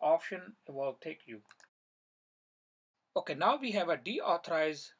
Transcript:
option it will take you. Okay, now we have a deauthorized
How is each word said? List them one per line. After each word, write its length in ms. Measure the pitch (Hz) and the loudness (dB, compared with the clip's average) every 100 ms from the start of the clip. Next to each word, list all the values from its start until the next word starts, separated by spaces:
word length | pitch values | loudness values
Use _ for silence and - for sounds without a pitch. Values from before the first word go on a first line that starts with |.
| 151 | 4
option 480 | 165 - 185 185 - - | 4 2 -8 -10 -18 -12
it 40 | |
will 280 | 139 139 131 | -4 -4 -4
take 200 | 160 151 - | -10 -12 -12
you. 160 | 110 104 - - _ _ _ _ _ _ _ _ _ _ _ _ _ _ 190 | -16 -16 -20 -20 _ _ _ _ _ _ _ _ _ _ _ _ _ _ -4
Okay, 160 | 180 | -2
now 240 | 143 165 285 | 2 4 4
we 140 | 262 | 2
have 180 | 202 170 | 0 2
a 80 | 160 | 0
deauthorized 920 | 185 240 - 170 - 165 156 147 - - | -2 -4 0 0 0 0 0 -2 -10 -18